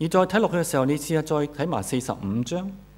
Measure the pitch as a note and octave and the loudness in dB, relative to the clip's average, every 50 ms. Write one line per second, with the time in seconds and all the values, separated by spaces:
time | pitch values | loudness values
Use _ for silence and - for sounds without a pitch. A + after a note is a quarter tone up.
0 | D#3 E3 F#3+ F#3 F#3 F3+ G3 A3 A3 - E3 F3 D#3+ - - C#3 C3 C3+ D3 D3 | -2 2 4 4 4 4 4 2 2 2 2 0 0 2 2 2 2 2 2 0
1 | D3 - D#3+ D#3 D3+ - D#3+ D3 D3 D3 - - C#3+ F3+ D3 G#2+ F#2+ - C3+ B2+ | 0 0 0 0 0 0 0 0 0 -2 -2 -4 -4 -2 -2 -2 -2 -2 -2 -2
2 | A#2+ - G#2 - G2 F#2+ G#2 A#2 A#2+ - E3 F3+ F#3 G3 F#3+ - - - - | -2 -2 -4 -4 -2 -2 -2 -2 -2 -2 -4 -4 -4 -6 -10 -12 -16 -20 -20